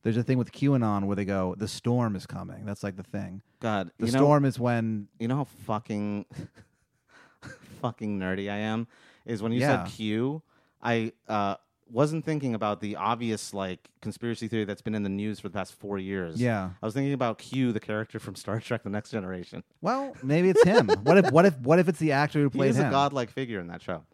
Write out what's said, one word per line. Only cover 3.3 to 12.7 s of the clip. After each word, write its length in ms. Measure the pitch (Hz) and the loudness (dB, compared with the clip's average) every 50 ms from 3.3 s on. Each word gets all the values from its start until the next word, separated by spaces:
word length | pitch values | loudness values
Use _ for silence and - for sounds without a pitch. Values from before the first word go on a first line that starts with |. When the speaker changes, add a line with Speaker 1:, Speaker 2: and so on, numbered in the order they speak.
| 90 101 _ _ _ _ | -12 -16 _ _ _ _
Speaker 2:
God, 300 | - 113 107 101 92 85 _ _ | -4 -2 -2 -2 -4 -6 _ _
Speaker 1:
The 80 | 113 | -2
Speaker 2:
you 60 | 117 | 0
know, 60 | 123 135 | 4 4
Speaker 1:
storm 260 | 143 147 147 147 139 | 6 6 6 6 4
is 140 | 135 123 123 | 2 0 0
when 480 | 120 120 120 117 113 113 110 104 101 - _ _ | 0 0 0 0 0 -2 -4 -6 -8 -12 _ _
Speaker 2:
you 80 | 113 117 | -4 -2
know 80 | 131 | -2
how 80 | 143 139 - - - 101 | -2 -4 -6 -10 -18 -6
fucking, 600 | 104 110 104 - - 110 104 104 104 104 104 - _ | -4 -4 -4 -4 -6 -6 -4 -4 -4 -4 -6 -8 _
<laughs> 1500 | - - - - _ - - _ _ _ _ _ _ _ _ _ _ - - _ _ _ - - - - - - - - | -14 -14 -14 -14 _ -20 -20 _ _ _ _ _ _ _ _ _ _ -20 -20 _ _ _ -20 -20 -20 -20 -20 -20 -14 -6
fucking 380 | - 120 117 _ 110 107 104 98 | -6 -6 -6 _ -6 -4 -4 -2
nerdy 320 | 95 92 92 95 98 101 | -2 -2 -2 -2 -4 -6
I 60 | 101 104 | -4 -4
am? 280 | 107 110 110 113 117 - _ _ _ - _ _ _ | -4 -2 -2 -4 -4 -8 _ _ _ -20 _ _ _
Is 160 | 110 117 104 | -8 -6 -4
when 100 | 104 113 | -2 -2
you 80 | 117 110 | 0 2
Speaker 1:
Yeah. 240 | 127 147 135 110 90 | 2 2 2 0 0
Speaker 2:
said 80 | 92 | -6
Q, 500 | - - 110 107 107 110 120 135 147 160 _ _ _ _ _ _ _ _ | -8 -6 -4 -2 0 0 -2 -2 -4 -6 _ _ _ _ _ _ _ _
I, 300 | - 120 117 117 110 110 - _ _ - | -2 0 0 0 0 -4 -8 _ _ -4
uh, 280 | 110 104 101 98 98 - _ _ _ _ _ _ | -2 0 0 0 -2 -6 _ _ _ _ _ _
wasn't 340 | 117 113 147 151 160 160 147 | 0 0 0 2 0 -4 -4
thinking 300 | - 156 151 143 131 113 | -2 -4 -2 -2 -2 -2
about 260 | 104 110 104 | -2 -2 -2